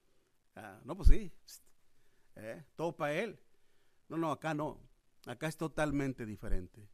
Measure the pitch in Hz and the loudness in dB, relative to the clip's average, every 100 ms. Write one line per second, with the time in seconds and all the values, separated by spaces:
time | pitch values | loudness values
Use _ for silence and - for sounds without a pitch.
0 | _ _ _ _ _ - 104 101 120 185 | _ _ _ _ _ -18 -16 -16 -12 6
1 | 156 151 208 - - - - - - - | 10 10 6 -10 -20 -20 -20 -20 -20 -20
2 | - - - - 107 156 147 - 165 156 | -20 -20 -20 -14 -12 -12 -14 -6 -6 -2
3 | 147 156 220 151 - - - - - - | -2 -2 -4 -8 -20 -20 -20 -20 -20 -20
4 | _ 160 165 135 156 151 151 - - - | _ -4 -2 -2 -4 -2 -4 -8 -18 -20
5 | _ - - 123 156 - 156 - 151 143 | _ -18 -12 -6 -6 -4 -6 0 0 2
6 | 143 123 110 101 107 104 92 - 104 | 0 -2 -8 -6 0 0 0 -12 -20